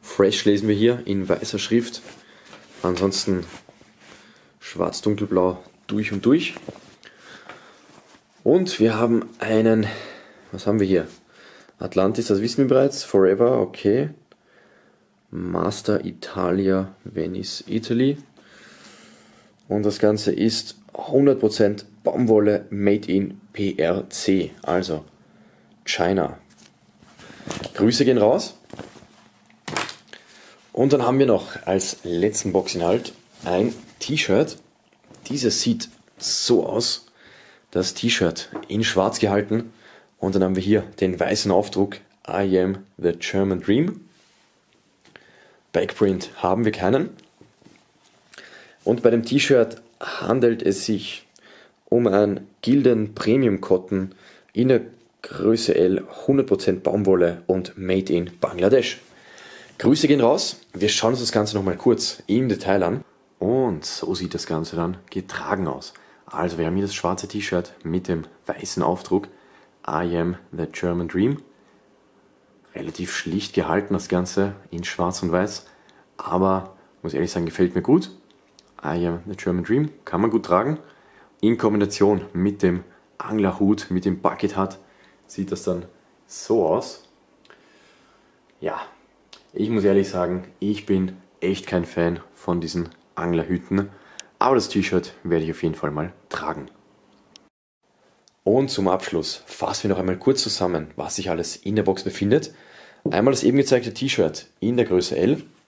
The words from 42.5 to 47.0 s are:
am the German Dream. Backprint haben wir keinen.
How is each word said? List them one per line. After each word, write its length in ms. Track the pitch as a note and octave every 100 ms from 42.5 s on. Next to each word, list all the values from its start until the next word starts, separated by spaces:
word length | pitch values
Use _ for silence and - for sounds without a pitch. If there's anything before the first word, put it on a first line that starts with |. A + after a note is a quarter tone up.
| F#2
am 260 | F#2 F#2+ - -
the 160 | F2
German 480 | E2+ - G2 G2 F2+
Dream. 480 | F#2+ A#2 F3 - - _ _ _ _ _ _ _ _ _ _ - _ _ _ _ _
Backprint 580 | E2+ - - G2+ F#2+ - -
haben 220 | F2+ F#2+
wir 80 | A2
keinen. 380 | - F#2 C3+